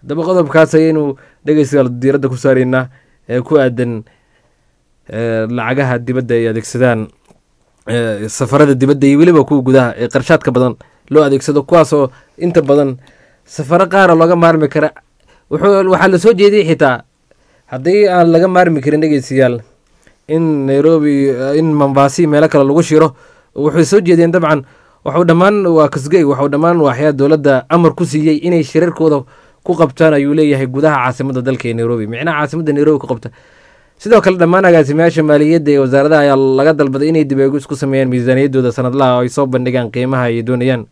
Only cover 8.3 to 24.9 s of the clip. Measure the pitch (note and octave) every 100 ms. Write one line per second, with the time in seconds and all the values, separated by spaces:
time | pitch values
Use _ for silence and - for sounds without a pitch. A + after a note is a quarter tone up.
8.3 | - B2 C#3+ D3 C3+ C3 C#3+ C#3 C#3+ E3+
9.3 | E3 C3 C#3+ B2+ C3 B2 - A#2+ C3+ B2+
10.3 | D#3+ - B2 B2+ A#2 - _ _ D3 D3
11.3 | C3+ C#3+ D3 C#3 F3 D3 D3 C3+ - _
12.3 | - E3+ E3+ C#3 C#3+ C#3+ B2+ _ _ _
13.3 | _ _ - C3+ E3+ F#3+ G3 F#3 E3 E3
14.3 | F3 E3+ E3 D3 D#3 D3+ - _ _ _
15.3 | _ _ D3+ G3 G3 F#3+ F3+ F#3+ F3+ G3+
16.3 | F#3 G3+ G#3 D#3+ E3 C#3+ A#2+ - _ _
17.3 | _ _ _ _ C3 C#3 G3+ G#3 F3+ E3+
18.3 | E3 F#3 F3+ F3 D#3 C3+ D3+ D#3 C#3+ C3
19.3 | C3 B2+ A#2+ A2+ _ _ _ _ _ -
20.3 | D#3 E3 D3 C3+ C#3 D3+ D#3+ D3 C#3+ C#3
21.3 | B2+ C3 D3 D#3+ D3+ C#3+ C#3 C#3 C#3 E3
22.3 | D3 D#3 D#3 C#3 D3 E3+ D#3 D#3+ - _
23.3 | _ _ - D3+ D3+ E3 G3+ F3 E3+ E3+
24.3 | F3 D#3+ D3+ C3 _ _